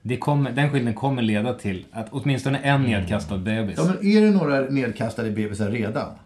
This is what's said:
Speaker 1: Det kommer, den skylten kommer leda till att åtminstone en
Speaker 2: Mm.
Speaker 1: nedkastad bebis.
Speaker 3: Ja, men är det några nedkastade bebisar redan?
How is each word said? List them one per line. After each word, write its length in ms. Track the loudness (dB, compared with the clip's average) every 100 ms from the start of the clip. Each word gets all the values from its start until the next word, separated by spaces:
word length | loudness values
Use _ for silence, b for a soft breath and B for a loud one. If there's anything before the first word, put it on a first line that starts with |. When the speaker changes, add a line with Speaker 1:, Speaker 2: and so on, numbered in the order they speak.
Speaker 1:
Det 160 | -4 -4
kommer, 340 | 0 0 0
den 180 | 0 0
skylten 240 | 2 -2
kommer 280 | -2 -2 0
leda 320 | 0 0 -2
till 320 | -4 -6 -6 -8
att 160 | -12 -8
åtminstone 460 | -4 -2 -2 -2 0
en 180 | 2
Speaker 2:
Mm. 160 | 2 4
Speaker 1:
nedkastad 460 | 0 0 -2 -2 -4
bebis. 380 | -2 -2 -2 0
Speaker 3:
Ja, 60 |
men 200 | 0 2 4
är 100 | 6
det 100 | 6
några 300 | 4 2 0
nedkastade 680 | 0 0 0 -2 -4 -2 -4
bebisar 380 | -2 -4 -2 -2
redan? 360 | 0 -2 -2 -6 -10